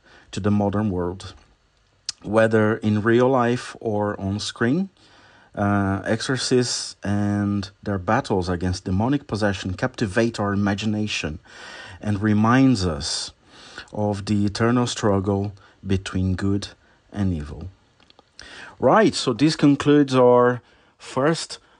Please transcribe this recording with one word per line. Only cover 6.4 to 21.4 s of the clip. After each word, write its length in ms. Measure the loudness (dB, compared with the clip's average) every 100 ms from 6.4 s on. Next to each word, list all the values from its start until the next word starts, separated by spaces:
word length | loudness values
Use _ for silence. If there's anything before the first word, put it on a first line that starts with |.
| 0 0 0 -4 -10 -8
and 680 | -4 -2 0 0 0 -2 -6 -8
their 160 | -6 -4
battles 500 | 0 -2 0 -2 -2
against 360 | -2 -4 -4
demonic 420 | -2 -2 0 -2 -4
possession 480 | -2 -2 -2 -6
captivate 680 | -6 -6 -4 -4 0 -2 -2
our 120 | -2
imagination 840 | 0 0 -2 -2 -4 -4 -6 -8 -10 -16 -20 -20 -18 -18 -10
and 220 | -4 -2
reminds 640 | 2 2 4 4 4 4 0
us 440 | -4 -6 -8 -10 -16 _ -20 -20 -20 -12
of 320 | -6 -4 -4
the 200 | -2 0 0
eternal 400 | 0 0 0 -2
struggle 640 | -2 0 0 0 -2 -4 -10 -20 _ -4
between 480 | -4 -2 -2 -2
good 340 | 0 -2 -2 -6 -16 _ _ _
and 200 | -4 -2
evil. 360 | -2 -8 -12 -14 -18 _ _ _ _ _ -20 -20 -20 -20 0
Right, 340 | 4 6 4
so 180 | 2 -2
this 220 | 0 0
concludes 600 | 4 4 4 4 4 6
our 460 | 6 6 8 6 2 -6 _ _ _
first 600 | -8 0 0 0